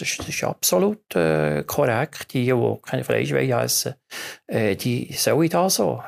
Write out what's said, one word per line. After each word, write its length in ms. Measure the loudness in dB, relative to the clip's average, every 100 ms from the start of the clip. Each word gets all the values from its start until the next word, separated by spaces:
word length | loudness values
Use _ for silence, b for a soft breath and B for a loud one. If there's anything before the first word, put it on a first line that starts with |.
Das, 160 | -6 -6
das 120 | -6
ist 160 | -4
absolut, 720 | -4 -2 0 2 2 -2 -4
äh, 480 | 0 2 2 2 0 -2
korrekt. 640 | 0 2 2 -2 -6 -6
Die, 140 | -2 2
die 300 | 2 2 -2 -4
kein 180 | -4
Fleisch 280 | 0 0 0
wollen 180 | 0 2
essen, 440 | 0 0 -2 -4 -8 -14 B B B -6
äh, 280 | 0 0 0
die 360 | -2 -2 -4
sollen 360 | -2 2 2 2
da 200 | 2 2
so. 320 | 2 0 -2